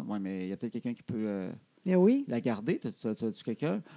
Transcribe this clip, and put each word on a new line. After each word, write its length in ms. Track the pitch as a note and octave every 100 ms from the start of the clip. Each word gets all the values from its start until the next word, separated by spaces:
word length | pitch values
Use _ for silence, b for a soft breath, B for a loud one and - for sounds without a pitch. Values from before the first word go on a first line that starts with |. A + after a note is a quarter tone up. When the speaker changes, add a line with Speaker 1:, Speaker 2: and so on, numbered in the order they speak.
| E2
Speaker 1:
Ouais, 140 | G#2
mais 260 | F#2+ F#2+ F#2
il 40 |
y 20 |
a 40 | G2
peut-être 160 | A#2
quelqu'un 220 | A#2 B2
qui 80 | A#2
peut, 140 | - A2
euh, 340 | G#2+ G2+ F#2 - - _
Speaker 2:
Ben 120 | F#3 F#3
oui. 280 | F#3+ C4+ C4
Speaker 1:
la 120 | A#3
garder. 380 | B2+ - A2 -
T'as, 140 | A#2+
t'as, 200 | - A2+ A2
t'as-tu 260 | A2+ G2+
quelqu'un ? 400 | - A2 D3+ G3 -